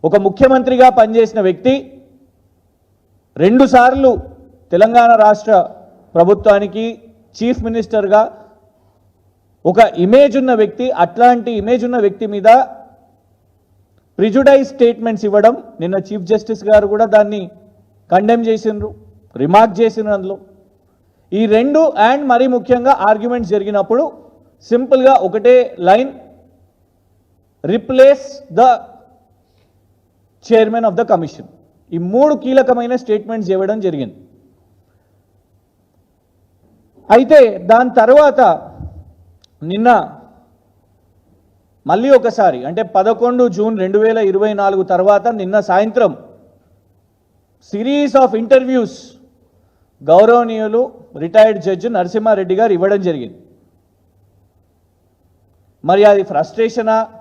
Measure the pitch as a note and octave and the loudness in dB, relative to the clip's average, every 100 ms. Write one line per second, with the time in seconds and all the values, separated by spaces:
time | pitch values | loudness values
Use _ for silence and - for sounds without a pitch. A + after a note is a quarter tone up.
0 | E3 G3+ G3 F#3+ C4 C4 B3 B3+ B3+ B3+ | 2 2 0 2 2 2 0 4 4 4
1 | A3 A3+ A3 A3 F#3+ F3+ B3+ C4+ C4+ - | 2 2 0 0 -4 -2 -2 -2 -6 -20
2 | _ _ _ _ _ _ _ _ _ _ | _ _ _ _ _ _ _ _ _ _
3 | _ _ _ - F3 B3 C4+ B3+ B3 C4 | _ _ _ -2 0 2 4 4 4 2
4 | C4+ G3+ - - _ _ _ F3 A3 A#3+ | 0 0 -8 -20 _ _ _ 0 2 4
5 | A#3 A3+ G#3+ G#3 A3 G3+ E3 - - _ | 4 4 4 2 0 0 0 -10 -20 _
6 | _ E3 F3 G3+ G#3+ G3+ G3+ G3 A3+ A3+ | _ 0 2 2 2 0 -2 -8 -10 -10
7 | _ _ _ - A#3 B3+ A3+ A3+ - A3 | _ _ _ -8 -6 -4 -6 -6 -4 -4
8 | G3 G#3 A3 - - _ _ _ _ _ | 0 0 0 -6 -20 _ _ _ _ _
9 | _ _ _ _ _ _ D#3+ F#3 G#3+ - | _ _ _ _ _ _ -4 0 0 0
10 | F3+ B3 C#4+ B3+ C4 A3+ G#3+ G#3+ B3+ E3 | 2 4 4 0 -2 0 -2 -2 -6 -2
11 | E3+ G#3+ A#3+ A#3+ A3 A3 G3+ B3 A#3+ B3 | -4 2 2 2 -4 -8 -4 -4 -2 -2
12 | G3+ G3 A3 G3+ G3+ B3 - - - _ | -2 -4 -8 -2 4 4 2 -10 -20 _
13 | _ _ _ _ _ _ _ _ _ _ | _ _ _ _ _ _ _ _ _ _
14 | _ - G#3+ A3 C#4 C#4 C4+ - A#3+ A3+ | _ -4 -2 2 4 4 2 0 0 0
15 | A3+ G#3+ G#3+ G#3 G#3+ C4+ - - E3+ G3 | -6 -4 -2 2 2 0 -12 -12 -6 -6
16 | F#3+ G#3 F3 G#3+ G#3+ G#3+ G#3 G#3+ G3+ G#3 | -8 -12 -4 -4 -4 -8 2 2 2 -2
17 | A3 G#3 G#3 G#3 F3+ - _ _ _ _ | 0 0 0 -6 -12 -18 _ _ _ _
18 | _ F3+ G#3 A#3 A3+ A3 A3 G#3 G#3+ - | _ -2 0 -2 -2 -4 -4 -8 -12 -16
19 | _ _ _ A#2 C#3+ G3 A3+ F3+ A3+ A3 | _ _ _ -6 2 2 2 0 -2 -2
20 | G#3+ G3+ F#3+ F#3+ - _ _ _ _ _ | -6 -6 -6 -14 -16 _ _ _ _ _
21 | _ _ _ F#3+ A3 G#3+ C4 D4 D#4+ G#3 | _ _ _ -4 0 0 2 0 0 2
22 | A3 C#4 C#4+ A#3+ C4 B3 - B3 B3 - | 0 0 0 0 0 -2 -2 -2 0 0
23 | G3+ A3 A#3 B3 G3 G#3 G3+ G3+ F#3+ A#3 | 0 -2 -2 -6 -4 -4 -2 -4 -2 -2
24 | D4+ - - _ _ _ _ A#3+ B3+ C4 | -2 -8 -20 _ _ _ _ -4 0 2
25 | C4 C4+ F#3 G#3+ G#3+ B3+ A#3+ - F3 G#3 | 4 2 0 -2 2 2 0 -4 2 2
26 | C4+ - - _ _ _ _ _ _ _ | 0 -10 -20 _ _ _ _ _ _ _
27 | _ _ _ _ _ _ D3+ A3+ - C4 | _ _ _ _ _ _ -6 -6 -2 4
28 | C4+ C#4 - - - F3 B3+ A#3 - - | 4 4 -6 -20 -10 0 2 0 -6 -20
29 | _ _ _ _ _ _ _ _ _ _ | _ _ _ _ _ _ _ _ _ _
30 | _ _ _ _ - A3+ A3 A#3 A3+ F#3 | _ _ _ _ -2 0 2 0 -2 -2
31 | A#3 F#3 D#3+ - G2 _ _ _ _ E3+ | -2 -2 -4 -14 -20 _ _ _ _ -8
32 | F3 A3+ D4+ D4+ B3+ C4 B3+ A#3+ A#3+ B3 | -4 0 0 0 0 0 0 -2 -2 -6
33 | B3+ G#3 G#3 A3+ F#3 F#3+ F#3+ A3 F#3+ D3+ | -4 -6 -4 -10 -4 -4 -2 -4 -6 -6
34 | A#2 - _ _ _ _ _ _ _ _ | -10 -14 _ _ _ _ _ _ _ _
35 | _ _ _ _ _ _ _ _ _ _ | _ _ _ _ _ _ _ _ _ _
36 | _ _ _ _ _ _ _ _ _ _ | _ _ _ _ _ _ _ _ _ _
37 | - A3 C4+ D4+ A#3 F#3+ F3+ A3 B3+ B3 | 0 0 6 6 4 0 0 2 2 0
38 | A3 C#4+ D4 C4 A3 D#3+ - - - - | 4 4 4 2 0 0 -8 -20 -20 -20
39 | - _ _ _ _ _ D#3 G3 A#3 A3 | -20 _ _ _ _ _ -10 -2 0 0
40 | D3+ - _ _ _ _ _ _ _ _ | -2 -16 _ _ _ _ _ _ _ _
41 | _ _ _ _ _ _ _ _ - F3+ | _ _ _ _ _ _ _ _ -4 -2
42 | B3+ C4 A3+ A3+ F#3+ B2+ C3 F3 G#3+ G3 | 2 2 2 0 -2 -2 -8 -8 -4 -2
43 | G3+ A3+ A#3+ B3 B3 F3+ G#3+ A3 F#3 G3+ | -2 -2 -2 0 -2 -2 -4 -4 -2 0
44 | A3 A3+ G3+ F#3+ G#3+ G3+ G3 G3 F#3 F#3 | 0 0 -2 -2 -4 -2 -2 -2 -4 -2
45 | F#3+ G3+ G3+ A3 F#3 G#3 G3+ F#3 A3 G#3+ | 2 0 0 -6 -4 -4 -2 -2 -2 -2
46 | G#3 - - _ _ _ _ _ _ _ | -2 -4 -20 _ _ _ _ _ _ _
47 | _ _ _ _ _ _ _ G3+ A#3 C#4+ | _ _ _ _ _ _ _ -8 -4 -2
48 | C#4+ C4+ C4 A3 A3+ C4 B3+ B3+ A3 - | 0 0 0 -2 0 0 2 -4 -4 -10
49 | - _ _ _ _ _ _ _ _ _ | -20 _ _ _ _ _ _ _ _ _
50 | C#3+ F3 A3 A#3+ A#3 A3 A3 A3+ C4 - | 2 4 6 2 0 -6 -4 -4 -4 -8
51 | _ - E3 G#3+ A3 G3+ E3 F#3 A3+ G#3+ | _ -12 -2 2 4 2 -4 -4 -4 -4
52 | F3 A3 A3 G#3 F#3 F#3 A3+ F3+ F#3+ G3+ | -4 -4 -2 -2 -2 -2 0 0 -2 -2
53 | F3+ D3+ A2+ - _ _ _ _ _ _ | -4 -6 -10 -18 _ _ _ _ _ _
54 | _ _ _ _ _ _ _ _ _ _ | _ _ _ _ _ _ _ _ _ _
55 | _ _ _ _ _ _ _ _ D3 F#3+ | _ _ _ _ _ _ _ _ -2 2
56 | G#3 G3+ F#3+ D3+ D#3+ - A3+ A#3+ A3 A3 | 4 2 0 -6 -6 -6 -6 -4 -4 -4
57 | A3 - | -6 -14